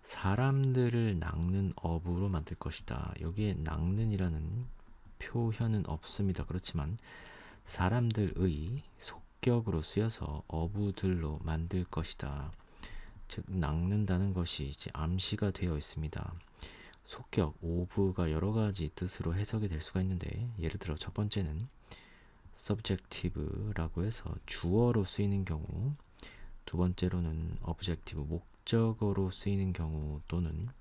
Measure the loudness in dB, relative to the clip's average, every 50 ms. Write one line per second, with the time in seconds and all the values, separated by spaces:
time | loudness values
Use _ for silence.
0 | -14 -12 -10 -2 0 2 4 4 4 4 4 4 4 4 4 4 4 4 4 4
1 | 4 4 2 2 0 0 0 0 2 2 2 2 2 0 0 0 0 0 0 0
2 | 0 0 0 2 2 2 0 0 -2 -4 -8 -6 -6 -6 -6 -6 -6 -6 -4 -4
3 | -4 -4 -6 -4 -4 -4 0 0 0 2 0 0 -2 -2 0 0 2 2 2 2
4 | 2 2 2 2 2 2 0 0 -2 -2 -2 -4 -4 -6 -8 -12 -14 -20 -20 -20
5 | -20 -20 -14 -12 -12 -4 -2 0 2 2 0 0 2 2 2 2 2 0 -4 -4
6 | -4 -8 -2 0 2 2 2 0 -2 -2 -4 -4 -4 -2 -2 0 0 0 -2 -6
7 | -8 -14 -18 -18 -18 -18 -18 -18 -20 -20 -20 -20 -14 -10 -2 2 2 4 4 4
8 | 4 2 2 2 2 2 2 2 2 2 2 0 -2 -4 -4 -6 -8 -12 -16 -14
9 | -12 -12 -12 -14 -18 -20 -12 0 2 4 4 4 4 2 0 0 0 0 0 2
10 | 2 2 0 -4 -4 -4 -4 -6 -6 -2 0 0 0 0 0 0 0 0 0 2
11 | 2 2 2 2 0 -2 -2 -2 -2 -2 0 0 0 0 0 0 0 0 -2 -4
12 | -2 -2 -4 -6 -4 -4 -4 -4 -6 -6 -8 -12 -16 -20 -16 -14 -12 -10 -10 -10
13 | -10 -12 -14 -16 -14 -10 -10 -10 -6 -2 0 0 2 2 2 2 2 2 2 2
14 | 4 4 4 4 4 2 2 0 0 -2 -2 -2 -4 -4 -4 -6 -8 -8 -4 -2
15 | 0 2 2 2 2 0 0 2 0 0 0 0 0 0 0 0 -2 -4 -4 -4
16 | -4 -4 -4 -6 -6 -6 -8 -10 -14 -18 -16 -14 -14 -14 -14 -18 -20 -20 -20 -20
17 | -18 -16 -14 -14 -12 0 2 4 4 4 0 -4 -2 0 2 2 0 0 2 4
18 | 4 4 4 2 2 4 4 4 2 2 4 4 2 2 2 0 -2 -4 -2 -4
19 | -4 -4 -2 -2 0 0 2 0 0 0 0 0 0 0 -2 -4 -4 -2 0 0
20 | 2 2 0 -2 -2 -4 -4 -2 -4 -4 -4 -2 -2 -2 -2 -2 -4 -4 -4 -4
21 | -6 -6 -2 -2 0 0 0 0 0 0 -2 -4 -4 -6 -10 -20 -20 -18 -18 -18
22 | -18 -20 -20 -20 -20 -20 -20 -20 -20 -20 -18 -14 -2 -2 -2 0 2 0 0 0
23 | -2 -8 -8 -2 -2 -2 -2 -2 -4 -2 -2 -2 -2 -2 0 0 -2 -2 0 0
24 | 0 -2 -2 -4 -6 -6 -6 -6 -6 -8 -6 -2 2 4 6 6 6 6 6 4
25 | 2 2 0 0 2 2 2 2 0 0 -2 -4 -4 -4 -2 0 0 -2 -2 -4
26 | -10 -20 -20 -18 -18 -18 -14 -14 -12 -12 -12 -14 -10 -4 2 4 4 4 4 2
27 | 0 2 2 2 0 0 0 -2 -2 -2 -4 -4 -2 -4 -4 -2 -2 -2 -2 -2
28 | -4 -8 -6 -4 -2 -2 -4 -4 -6 -10 -20 -12 _ 2 4 4 4 4 2 2
29 | 2 2 4 2 2 0 -2 -2 0 0 2 2 2 2 0 0 -2 -2 -2 -2
30 | -2 -4 -4 -6 -4 -2 0 0 0 0 -2 -4 -4 -6 -8 -10